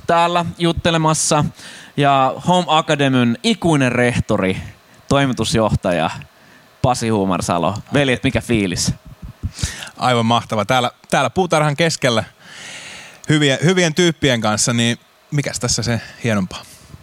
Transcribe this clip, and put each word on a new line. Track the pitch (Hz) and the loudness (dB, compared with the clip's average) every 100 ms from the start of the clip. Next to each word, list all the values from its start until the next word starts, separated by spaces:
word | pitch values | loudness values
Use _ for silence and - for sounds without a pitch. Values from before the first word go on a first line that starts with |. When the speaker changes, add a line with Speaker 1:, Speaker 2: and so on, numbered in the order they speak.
| - | 0
Speaker 1:
täällä | 170 170 175 170 - | 2 4 0 -2 -2
juttelemassa | 170 - 175 165 156 160 - 156 - - - - - - | -2 0 0 2 2 0 2 2 0 -6 -16 -20 -8 0
ja | 143 135 131 - - | 2 4 2 0 2
Home | 180 175 | 2 2
Academyn | 156 165 147 139 131 120 117 | 0 2 0 2 2 2 0
ikuinen | 226 226 170 151 127 | -2 0 2 2 2
rehtori, | 120 123 110 - 104 95 92 - - _ - - | 2 0 0 0 0 0 -2 -8 -18 _ -16 0
toimitusjohtaja | 139 139 117 110 117 107 - 95 87 78 - - _ - - _ _ | 2 2 0 0 0 2 0 0 0 -2 -4 -14 _ -20 -20 _ _
Pasi | 131 123 117 | 0 0 0
Huumarsalo. | 110 95 87 - 87 82 98 - | 0 0 0 0 0 0 -2 -2
Veljet, | 135 135 120 | 0 0 0
mikä | 135 117 | 0 -2
fiilis? | - 117 98 80 - - - - - - - - - - - - | 0 0 0 -2 -4 -4 -12 -18 -18 -12 -12 -8 -10 -10 -16 -4
Speaker 2:
Aivan | 127 123 113 | 0 2 2
mahtava. | 117 - 110 | 0 0 -4
Täällä, | 101 127 120 - - | 0 0 0 -6 -2
täällä | 160 131 | 0 0
puutarhan | - 180 160 151 143 | 0 0 2 0 0
keskellä | 165 - 135 113 92 - - - - - - - - - - | -2 0 0 0 -4 -12 -20 -20 -18 -18 -18 -18 -20 -10 0
hyvien, | 151 147 131 | 2 2 2
hyvien | 151 185 170 | 2 2 2
tyyppien | 151 175 156 143 117 | 2 0 2 0 2
kanssa, | 107 107 - | 0 0 0
niin | 120 117 120 _ _ _ | 0 0 -2 _ _ _
mikäs | 147 139 - | -6 -4 -6
tässä | 120 - | -4 -2
se | 110 117 - - | -2 -4 -6 -6
hienompaa? | 117 104 92 - - - - - | -2 -2 -2 -8 -18 -20 -20 -16